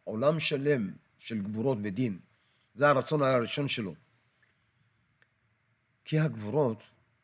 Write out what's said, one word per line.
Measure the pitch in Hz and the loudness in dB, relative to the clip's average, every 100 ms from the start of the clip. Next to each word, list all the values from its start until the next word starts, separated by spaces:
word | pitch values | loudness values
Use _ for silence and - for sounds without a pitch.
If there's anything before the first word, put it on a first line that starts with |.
עולם | - 110 139 160 | -8 0 2 2
שלם | - 143 143 139 95 - _ _ | 0 0 2 0 0 -6 _ _
של | - 113 | -8 -6
גבורות | 98 107 135 117 | -4 -2 -2 0
ודין. | 104 95 123 90 - _ _ _ _ | -2 -2 -2 -4 -12 _ _ _ _
זה | 104 143 | 2 4
הרצון | 135 - 151 | 4 2 0
הראשון | 135 127 113 - 139 | 4 2 0 -2 -2
שלו. | - 95 78 _ _ _ _ _ _ _ _ _ _ _ _ _ _ _ _ _ _ _ _ | -4 -6 -10 _ _ _ _ _ _ _ _ _ _ _ _ _ _ _ _ _ _ _ _
כי | - 156 | -2 0
הגבורות, | 156 113 107 135 131 110 - _ _ _ | 0 -2 -4 0 0 -2 -10 _ _ _